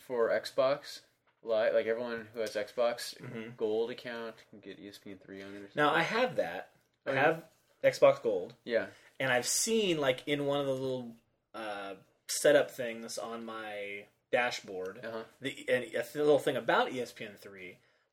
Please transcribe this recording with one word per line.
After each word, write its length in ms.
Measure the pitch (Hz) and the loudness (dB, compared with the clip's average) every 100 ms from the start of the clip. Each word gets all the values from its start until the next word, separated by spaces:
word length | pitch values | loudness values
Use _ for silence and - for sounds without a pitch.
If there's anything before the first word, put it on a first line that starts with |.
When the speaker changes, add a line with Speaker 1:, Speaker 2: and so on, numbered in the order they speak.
| - | -4
Speaker 1:
for 220 | 123 110 | 2 4
Xbox 720 | 107 - - 131 143 - - - _ _ _ | 2 0 2 2 2 -4 -16 -18 _ _ _
Live. 300 | 113 113 113 | 0 2 4
Like, 120 | 113 110 | 4 4
everyone 400 | 113 120 117 107 | 0 -2 -6 -8
who 60 | 117 | -6
has 120 | 107 107 | -4 -2
Xbox 600 | 104 - 120 120 - - | -4 0 0 0 -6 -10
Speaker 2:
Mm-hmm. 320 | 127 117 113 127 | -10 -10 -10 -2
Speaker 1:
Gold 340 | 110 110 117 | 0 2 0
account 440 | 123 127 117 113 110 - | -4 -10 -8 -10 -12 -18
can 100 | 107 | -20
get 200 | 101 92 | -16 -14
E 80 | 101 | -16
S 80 | - | -16
P 140 | 104 | -16
N 80 | 92 | -16
three 220 | - 95 | -14 -14
on 120 | 98 101 | -12 -14
it 20 | |
or 120 | 101 139 | -8 2
Speaker 2:
Now, 120 | 147 | 4
Speaker 1:
something. 120 | 160 | 4
Speaker 2:
I 40 | |
have 320 | 160 226 254 - | 2 2 0 0
that. 320 | 85 - - _ _ _ - | -2 -4 -10 _ _ _ -2
I 40 | |
Speaker 1:
Oh, 40 | |
yeah? 80 | 135 | 2
Speaker 2:
have 220 | 147 165 - _ _ _ | 4 2 -4 _ _ _
Xbox 380 | 139 - 143 131 | 2 6 6 6
Gold. 320 | 120 95 85 - | 2 0 -2 -10
Speaker 1:
Yeah. 240 | - 113 95 - - - | -2 0 -2 -8 -16 -4
Speaker 2:
And 120 | 135 | 0
I've 160 | 123 120 | 2 2
seen, 520 | - 226 226 202 160 | 0 2 2 2 2
like, 240 | 135 131 - | 2 0 0
in 180 | 143 143 | 0 2
one 140 | 143 | 0
of 60 | 139 | 0
the 80 | |
little, 420 | 131 131 127 120 113 _ _ _ | 0 -2 -4 -6 -14 _ _ _
uh, 420 | 110 107 101 98 95 - _ - | -10 -6 -6 -8 -12 -16 _ -8
setup 440 | - 147 143 127 | 2 6 6 4
things 460 | - 117 113 113 - | -2 -8 -8 -10 -10
on 280 | 113 117 113 | -8 -8 -10
my 600 | 110 107 104 101 101 - _ _ | -10 -10 -10 -10 -10 -14 _ _
dashboard, 720 | 123 123 - 104 92 92 107 113 | 0 0 -2 -8 -8 -8 -8 -10
Speaker 1:
Uh-huh. 180 | 113 113 - | -8 -10 -10
Speaker 2:
the, 240 | 135 135 - | -10 -6 0
and 140 | 127 | 0
a 60 | 117 | 0
th-, 260 | 117 113 147 | -4 -4 0
little 240 | 151 143 | 4 4
thing 160 | 151 127 | 4 -2
about 340 | 117 131 123 | 2 2 2
E 80 | 127 | -2
S 100 | 117 | -6
P 140 | - 110 | -8 -14
N 100 | 98 | -14
three, 380 | 104 98 92 - _ _ _ | -18 -16 -16 -16 _ _ _